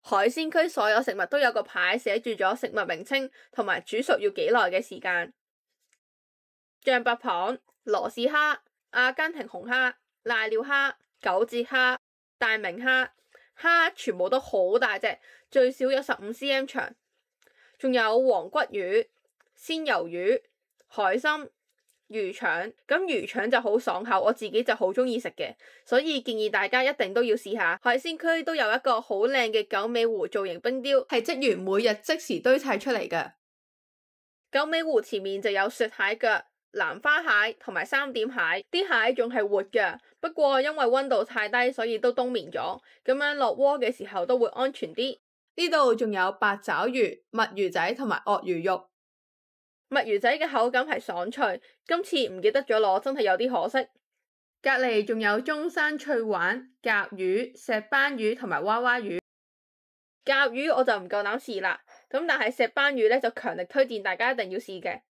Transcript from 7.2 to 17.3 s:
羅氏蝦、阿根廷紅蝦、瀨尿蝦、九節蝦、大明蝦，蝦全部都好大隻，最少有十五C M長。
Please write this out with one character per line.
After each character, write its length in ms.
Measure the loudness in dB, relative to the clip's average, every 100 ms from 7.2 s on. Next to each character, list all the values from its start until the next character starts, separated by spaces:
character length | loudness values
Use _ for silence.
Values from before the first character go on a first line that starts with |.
| -2 -2 -2 -4 _ _
羅 260 | -2 -2 -2
氏 140 | -2
蝦、 340 | 0 2 2 0 _ _ _
阿 200 | 0 0
根 180 | 2 -4
廷 80 | -4 -12
紅 220 | -12 -4
蝦、 240 | 0 0 -2 _ _
瀨 240 | -4 -2 0
尿 120 | -2
蝦、 320 | 0 0 0 -2 _ _
九 240 | 0 0
節 220 | 0 -2 -2
蝦、 320 | 2 2 0 _ _ _ _
大 180 | 0 0
明 260 | -2 -4
蝦， 280 | 2 2 2 _ _ _ _ _
蝦 340 | 2 4 4
全 220 | 0 -6 -2
部 140 | 2
都 100 | 0
好 380 | 0 0 4 4
大 200 | 2 0
隻， 200 | -2 -4 -12 -20 _
最 200 | 4 4
少 200 | 4 0
有 100 | 0
十 160 | 0 -4
五 100 | -4
C 180 | -6 0
M 140 | 0
長。 300 | 0 -4 -6 -10 _ _ _